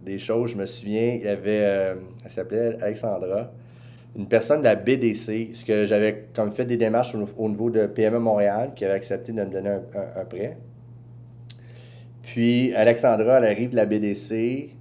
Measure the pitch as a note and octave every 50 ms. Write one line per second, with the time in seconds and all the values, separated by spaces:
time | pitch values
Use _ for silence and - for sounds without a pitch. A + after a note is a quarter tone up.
0 | - - G2 G2 - - A2 A#2 A#2+ A#2 A#2 G#2 G2 F#2 - - - G2+ G#2+ A2
1 | A2+ A#2+ B2 A#2 A#2 G#2 G2+ F#2 F#2+ G2+ G#2+ G#2+ G#2 G2+ G2 G2 F#2+ F#2+ F#2+ F#2
2 | F#2 F#2 F#2 - - - - - - - G2 A2 A#2+ A#2 A2+ - - G#2 A2 A#2
3 | - A2+ G2+ F2+ F2+ F#2 F#2+ G#2 A#2 B2+ - - - - - - - - - -
4 | - - - - G2 F#2+ - A2+ A2 - C#3+ D#3 C#3+ A#2+ G#2+ G2 F#2+ G#2+ C3 C3+
5 | A#2+ A#2 G#2 G#2+ - - G#2+ A2 A2+ A2 A2+ A2+ - - A2 G#2 G#2 G2 G#2+ G#2
6 | G#2+ G#2+ G#2+ - - - - - A2 G#2 G#2 - C3 A#2+ B2 A#2 A#2 A2 A2 A#2
7 | B2 A#2+ - A2 G#2 G2+ - - A2+ A2 G#2 G#2 A2+ A#2+ A2+ A2 G#2 G2+ - -
8 | A2 G#2+ A2 A#2+ A#2 A2+ G#2+ G#2 G#2 G2+ G2+ G#2+ A#2+ C#3 C3+ - G#2+ F#2+ G2 G2
9 | F#2+ - G2+ G2 G2+ - A2+ A2 G2+ F#2+ F#2 F#2+ F#2+ G2+ G2+ G2 F#2+ - - G2+
10 | F#2+ - - F#2 F#2 F2+ F2+ F2+ G2+ B2+ E3 - - - - - - - - -
11 | - - - - - - - - - - - - - - - - - - - -
12 | - - - - - - - A#2+ A#2 A#2 B2 B2 B2+ B2+ - A2+ G#2+ A2+ A#2 A#2
13 | - C3 A#2 G#2+ A2 A2+ B2+ C3 B2 A2 G#2 G2+ A#2 B2 A#2+ A2+ G#2+ G2+ G#2+ G#2+
14 | G#2+ G#2 G2+ G2 - - A2 A2+ A2+ A#2+ B2+ C#3 C#3+ - - -